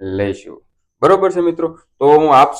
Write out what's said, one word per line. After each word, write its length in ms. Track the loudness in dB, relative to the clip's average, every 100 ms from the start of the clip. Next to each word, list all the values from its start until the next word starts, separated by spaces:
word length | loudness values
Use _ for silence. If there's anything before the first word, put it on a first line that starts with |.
લઈશું, 600 | -10 -6 -6 -8 -14 -20 _ _ _ -4
બરોબર 300 | 0 2 0
છે 100 | -2
મિત્રો? 360 | -4 -4 -8 -10 _ -2
તો 200 | 2 2
હું 160 | 4 2
આપ 180 | 2